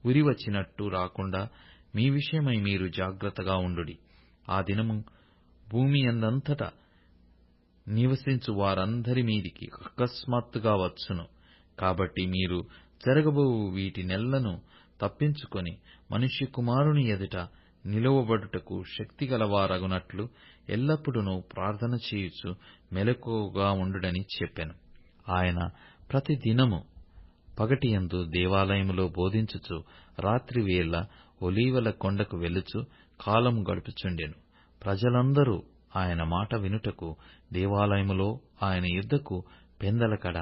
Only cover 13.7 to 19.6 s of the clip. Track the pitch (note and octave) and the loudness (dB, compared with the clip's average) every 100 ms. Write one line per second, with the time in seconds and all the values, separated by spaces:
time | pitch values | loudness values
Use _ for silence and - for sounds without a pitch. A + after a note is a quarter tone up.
13.7 | F#2 F#2+ G2 F#2 F#2+ A#2+ C3+ A#2 E2+ - | -2 -4 -4 -2 -2 0 0 -2 -4 -10
14.7 | - _ _ G#2 - D3 D3 - G2 F2 | -20 _ _ -6 0 0 0 -6 -6 -6
15.7 | - - - _ G#2+ B2+ - C3+ - A#2+ | -10 -18 -20 _ 0 0 -2 -6 -2 0
16.7 | B2 D3 D3 B2 G2+ F#2+ F#2 F2 - _ | 4 4 4 2 0 -2 -4 -6 -10 _
17.7 | _ F#2+ G#2 B2 C3+ A2+ A2 G2 F#2+ - | _ -4 2 4 4 4 0 0 -8 -6
18.7 | F#2+ F#2 - A2 - C#3 B2+ G#2+ G2+ | -10 -8 -10 -12 -6 -2 0 2 4